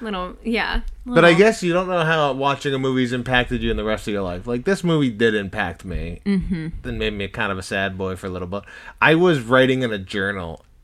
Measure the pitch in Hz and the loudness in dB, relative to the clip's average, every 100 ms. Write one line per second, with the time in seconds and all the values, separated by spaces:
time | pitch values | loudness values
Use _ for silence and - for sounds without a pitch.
0 | 220 185 180 - 226 220 165 175 - - | -10 -8 -8 -8 -4 -2 -2 -2 -4 -10
1 | 247 247 170 170 220 220 175 175 185 180 | -2 4 6 8 6 4 0 0 0 -2
2 | 160 160 143 131 143 135 147 135 131 131 | 0 2 0 0 0 0 -2 -2 0 0
3 | 123 123 120 123 120 120 113 107 107 107 | 0 -2 0 0 0 -2 -2 -2 -2 -2
4 | 113 101 92 90 120 123 151 196 170 160 | -2 -2 -2 -6 -6 -4 0 0 2 2
5 | 131 107 113 107 98 104 90 - 95 80 | 2 2 2 2 -2 -4 -4 -6 -8 -8
6 | 82 87 202 196 170 170 160 - 127 113 | -8 -6 -2 0 0 -4 -6 -10 -8 -4
7 | 110 104 98 - 104 95 - 101 98 92 | -4 -4 -6 -4 -2 -2 -2 -2 0 -2
8 | 95 92 98 90 90 101 - - - - | -6 -6 -6 -8 -6 -8 -10 -20 -12 2
9 | 139 160 180 147 113 127 131 131 123 104 | 6 6 6 4 4 4 4 2 -2 -4
10 | 92 104 98 98 85 80 _ _ | -4 -4 -2 -4 -6 -10 _ _